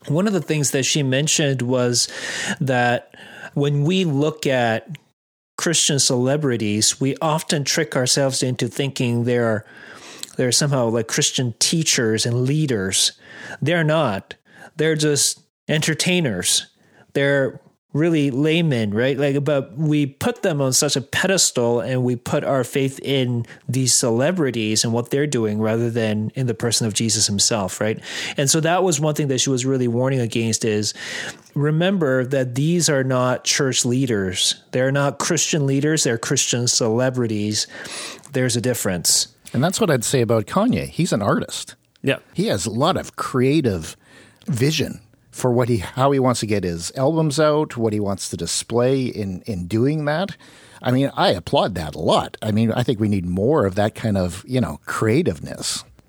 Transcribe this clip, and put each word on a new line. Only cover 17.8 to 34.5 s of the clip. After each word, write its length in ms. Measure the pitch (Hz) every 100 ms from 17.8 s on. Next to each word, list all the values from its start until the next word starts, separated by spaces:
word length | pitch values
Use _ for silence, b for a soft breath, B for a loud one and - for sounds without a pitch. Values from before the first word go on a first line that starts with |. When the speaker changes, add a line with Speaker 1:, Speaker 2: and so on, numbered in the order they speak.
| _
Speaker 1:
really 360 | 143 170 165 143
laymen, 640 | 127 156 160 165 123 107
right? 240 | 101 123 135
Like, 240 | 143 139 139
but 320 | 143 - 117
we 280 | 156 151 143
put 380 | - 240 240
them 160 | 190 147
on 120 | 135
such 240 | 127 147 143
a 40 |
pedestal 800 | 117 - 185 190 - - 120 120
and 240 | 101 131
we 140 | 123 123
put 260 | - 151
our 220 | - 135 120
faith 340 | 143 135 135
in 460 | - 135 127 120 117 B B
these 240 | 127 127
celebrities 920 | - 127 113 139 185 139 120 107 110
and 80 | 120
what 200 | 113 120
they're 140 | 139 151
doing 360 | 135 110 104
rather 280 | 110 113 120
than 400 | 113 110 107 110 -
in 120 | 127
the 60 |
person 320 | 113 120 107 117
of 60 |
Jesus 320 | 101 113 107 -
himself, 520 | 101 - 113 92 -
right? 180 | 107 113 B B B B
And 140 | 139
so 100 | 160
that 240 | 160 180
was 160 | 185 170
one 160 | 156 151
thing 140 | 147
that 100 | 127
she 100 | 139
was 160 | 131 127
really 220 | 135 123
warning 320 | 117 127 135
against 460 | 117 120 113 110 117
is 280 | 104 107 - B B B B B
remember 720 | - 147 156 180 202 147 131 127
that 300 | 139 123 120
these 340 | 151 175 151
are 140 | 143 131
not 400 | 131 127 127 -
church 400 | - 139 123 127
leaders. 760 | 123 135 107 95 90 -